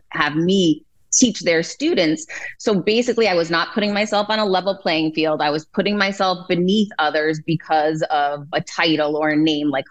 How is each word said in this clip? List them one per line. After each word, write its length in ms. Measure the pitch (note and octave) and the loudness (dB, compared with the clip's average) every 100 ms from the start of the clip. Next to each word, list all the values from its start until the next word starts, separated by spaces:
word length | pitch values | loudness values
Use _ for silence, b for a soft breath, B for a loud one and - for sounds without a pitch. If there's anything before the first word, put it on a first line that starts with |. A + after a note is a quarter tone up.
| - | -6
have 260 | - D3 D3+ | -4 -2 0
me 480 | E3+ G3 E3+ D3+ - _ _ | 2 2 2 0 -6 _ _
teach 300 | - B3 - | 0 0 0
their 200 | E3+ E3 | 0 0
students. 640 | E3+ - D#4 A#3+ D#3+ D#3+ - B B - | -2 -4 -2 2 0 -2 -6 B B -6
So 220 | A#3 G3 | 0 0
basically, 480 | G#3+ A3+ A#3+ A3+ G#3+ | 2 2 2 2 2
I 60 | |
was 180 | F3 E3 | 2 0
not 220 | E3 E3+ | -2 -2
putting 200 | A3 G#3 | -2 -2
myself 360 | G3+ G#3+ G#3 G#3 | -2 0 0 0
on 100 | G#3+ | 0
a 60 | G#3 | 0
level 320 | F#3 F#3+ G3 | 0 0 -2
playing 300 | F#3+ D#3+ D#3 | -2 0 0
field. 300 | D#3 D#3 D#3 | 0 0 0
I 80 | D3+ | 0
was 160 | D3+ - | -2 -4
putting 320 | - G3+ G#3 | 0 0 2
myself 500 | G3 G3 F#3+ F3+ F3+ | 0 0 -2 -2 -2
beneath 420 | F3 F3+ G#3+ G3+ - | 0 2 2 0 0
others 420 | D3+ D3+ D#3 D#3 E3 | 0 0 0 -2 -2
because 560 | D#3+ - D#3 D#3 D#3 D#3+ | -4 0 0 2 0 -2
of 380 | D3+ C#3+ C#3+ C#3+ | 0 0 -4 -6
a 80 | D#3 | -6
title 560 | - - F3 D3+ D3+ D3+ | -4 0 2 2 0 0
or 100 | D#3 | 0
a 80 | D3+ | 2
name 340 | D#3 D3 D3 | 2 2 -2
like 140 | C3+ - | -2 -2